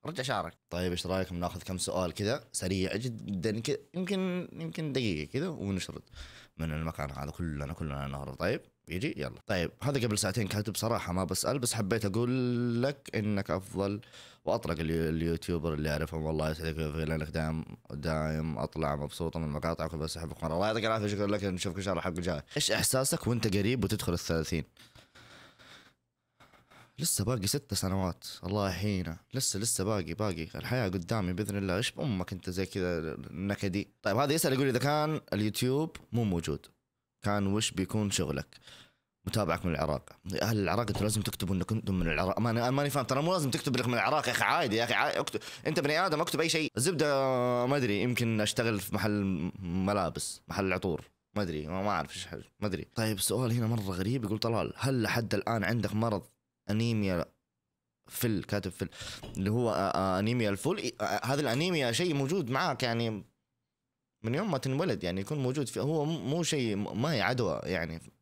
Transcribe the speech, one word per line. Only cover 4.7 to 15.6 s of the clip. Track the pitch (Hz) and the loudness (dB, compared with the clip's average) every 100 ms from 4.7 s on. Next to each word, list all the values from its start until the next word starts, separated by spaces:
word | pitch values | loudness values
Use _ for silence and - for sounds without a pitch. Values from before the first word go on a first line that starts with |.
| 165 156 | -4 -2
دقيقة | 135 117 78 73 | 0 0 0 -2
كذا | 135 180 | -4 -4
ونشرد | 156 98 95 - 78 - - - - - - | -4 -2 -2 -4 -10 -14 -16 -16 -16 -20 -6
من | 80 | -4
المكان | 78 80 80 73 | -2 -4 -4 -6
هذا | 69 71 | -6 -8
كلنا، | - 85 73 71 | -4 -4 -2 -6
كلنا | 80 80 69 69 | -6 -6 -4 -4
نهرب. | 69 69 | -6 -8
طيب | 69 87 - - _ - | -2 0 0 -6 _ -8
يجي | 85 131 - | -4 -4 -4
يلا. | 67 58 - | -6 -8 -2
طيب | 98 82 - | 0 0 -2
هذا | 135 139 117 | -2 0 2
قبل | 104 | 2
ساعتين | 101 92 98 | 0 0 0
كاتب: | 104 107 98 | 0 -2 -2
"صراحة | 110 113 - | 0 0 0
ما | 87 | 0
بسأل | 90 92 - 135 | 0 0 0 0
بس | 120 | 0
حبيت | 120 98 113 104 | 0 0 2 2
أقول | 101 120 131 123 120 120 117 | 0 0 2 0 0 0 2
لك | 131 143 - - | 0 0 -4 -2
إنك | 104 104 98 | 0 0 0
أفضل | 87 95 92 98 104 - - - - - | -2 -2 -2 0 -2 -6 -20 -20 -8 -2
وأطرق | 113 - 82 | 0 0 -2
اليو-، | 80 82 80 | 0 2 2
اليوتيوبر | 80 82 82 - 87 | 2 0 0 0 0